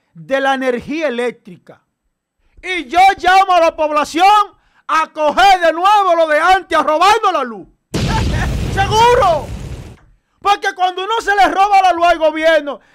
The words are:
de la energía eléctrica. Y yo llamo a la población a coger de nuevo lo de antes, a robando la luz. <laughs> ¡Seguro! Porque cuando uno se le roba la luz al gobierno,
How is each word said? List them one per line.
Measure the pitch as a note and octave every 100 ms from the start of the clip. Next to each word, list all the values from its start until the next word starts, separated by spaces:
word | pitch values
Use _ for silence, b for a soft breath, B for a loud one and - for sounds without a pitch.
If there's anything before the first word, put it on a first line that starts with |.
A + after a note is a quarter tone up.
| _
de | E3 D#3 C4+
la | C4+
energía | C4 C4 A#3+ - D4+ D4+
eléctrica. | A#3+ B3 A#3 - D3 _ - _ _ _ _ _ _ _ _
Y | F4 F4+ B3+
yo | E4+ G4 F#4+
llamo | E4+ F#4+ F#4+
a | F4+
la | E4 D#4+
población | D4+ D4+ C#4+ D4+ F#4+ G#4 G4+ _ _ _ -
a | D#4 D#4
coger | D#4 D4+ - G4 F#4
de | E4
nuevo | D#4+ F#4 G#4 F#4+ E4+
lo | D#4+
de | D4+
antes, | E4+ F#4+ F4 D#4+
a |
robando | D4 D#4 F#4+ A4 G#4+
la | D#4+
luz. | B3+ G#3 D#3+ _ _
<laughs> | - - - - - - - -
¡Seguro! | F#4+ G4 G#4+ A#4 B4 F#4+ D4+ A3 - - - - - _ _ _ _
Porque | G4 G4+ G4+
cuando | F#4+ F#4 F4+
uno | F#4+ A#4
se | F#4 G4+
le | F4
roba | E4+ G4+ G4
la | F#4
luz | E4+ E4+
al | E4+
gobierno, | D#4 D#4 D#4+ D#4 C#4+ A#3+ b